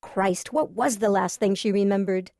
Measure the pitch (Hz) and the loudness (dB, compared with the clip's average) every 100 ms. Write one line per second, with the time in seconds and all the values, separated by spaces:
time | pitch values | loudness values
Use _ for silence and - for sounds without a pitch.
0 | - - 190 180 - 285 302 185 262 214 | -8 -2 0 0 -2 -2 -2 0 -2 0
1 | 214 196 185 - 202 190 220 202 202 196 | 2 2 0 0 0 0 0 2 2 2
2 | 196 185 185 _ | 0 -2 -4 _